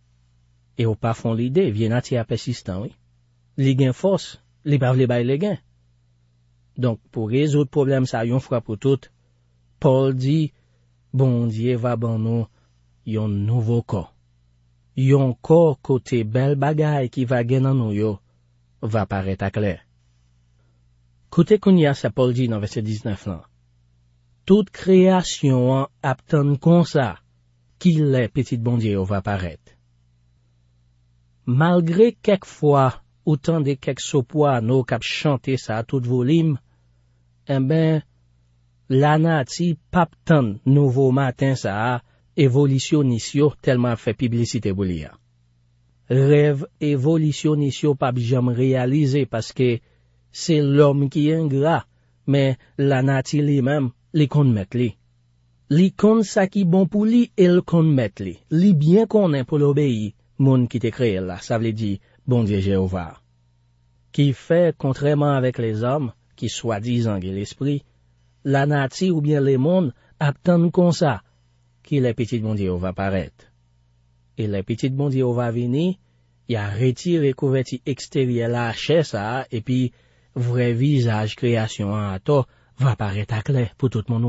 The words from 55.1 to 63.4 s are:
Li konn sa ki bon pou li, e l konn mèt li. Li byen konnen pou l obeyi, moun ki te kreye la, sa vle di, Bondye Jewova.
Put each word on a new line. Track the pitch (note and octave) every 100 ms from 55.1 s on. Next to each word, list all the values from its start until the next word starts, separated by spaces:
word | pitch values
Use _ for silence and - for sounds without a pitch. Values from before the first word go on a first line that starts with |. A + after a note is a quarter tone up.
| _ _ _ _ _ -
Li | D3 F#3
konn | - G#3 A3+ G3+
sa | G#3+ F#3+
ki | G3+ F3+
bon | F#3 F#3
pou | G#3 G#3+
li, | A#3+ A#3+ -
e | F3+
l | F3
konn | F3 E3+ D#3+ C3+
mèt | G#2+ - F#2+
li. | E2 -
Li | D#3 G3+
byen | D#3+ D3+ F#3+ A3+
konnen | G#3+ F#3+ C#3 B2
pou | D3+
l | C#3+
obeyi, | C#3+ C#3+ A2+ G#2+ - _ -
moun | C3+ C3 A#2+
ki | A#2
te | A#2
kreye | - A#2+ F#2
la, | F#2 F2+
sa | - A#2
vle | A2+
di, | A2 G#2+ G2 _ _ -
Bondye | A#2+ G#2+ G2+
Jewova. | G2 F#2+ F#2+ F#2 E2 - _ _